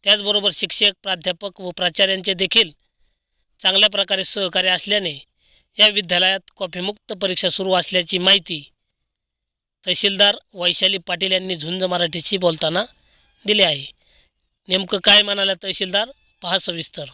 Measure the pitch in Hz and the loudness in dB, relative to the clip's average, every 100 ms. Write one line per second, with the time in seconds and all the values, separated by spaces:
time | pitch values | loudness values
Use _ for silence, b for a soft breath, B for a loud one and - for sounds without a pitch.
0 | 196 208 202 208 196 - 190 - 208 190 | 2 0 2 0 -2 -4 -8 0 -2 -2
1 | 202 185 180 175 202 - 185 170 180 160 | -8 -4 -4 -6 -10 -10 -12 -4 -2 2
2 | 190 190 185 180 190 233 185 - _ _ | 0 0 -2 -2 2 2 2 -4 _ _
3 | _ _ _ _ _ _ 190 196 208 202 | _ _ _ _ _ _ 0 4 2 2
4 | 190 190 180 208 185 185 185 180 196 208 | -2 -2 -2 -2 -2 0 0 0 0 -2
5 | 180 139 - _ _ _ _ - 214 208 | -2 -8 -18 _ _ _ _ 2 4 4
6 | 175 175 185 190 _ _ 185 180 185 208 | -2 2 2 0 _ _ -8 -4 -6 -8
7 | - 196 190 180 185 - 190 185 - 185 | -12 -6 -4 -2 -2 -2 0 0 0 -2
8 | 170 190 185 196 160 160 143 _ _ _ | -2 0 4 4 2 -10 -10 _ _ _
9 | _ _ _ _ _ _ _ _ - 175 | _ _ _ _ _ _ _ _ -4 0
10 | 202 196 202 214 _ 190 175 170 190 196 | 0 4 2 2 _ -2 -2 2 0 0
11 | - 175 190 185 185 175 156 185 185 180 | -4 -4 0 0 -2 -6 -4 -2 0 0
12 | 170 170 - 190 180 160 156 175 233 _ | 0 -2 -4 2 2 2 0 0 -4 _
13 | _ _ _ _ 202 214 180 143 139 _ | _ _ _ _ 0 4 4 2 -8 _
14 | _ _ _ _ _ _ - 185 185 196 | _ _ _ _ _ _ -2 -2 0 0
15 | 208 208 208 202 196 185 196 185 185 196 | 6 6 4 0 -2 -2 -6 -6 -2 -2
16 | 240 - _ _ 180 185 - 170 156 - | -2 -10 _ _ -4 -2 -2 -8 -10 -12
17 | 135 | -14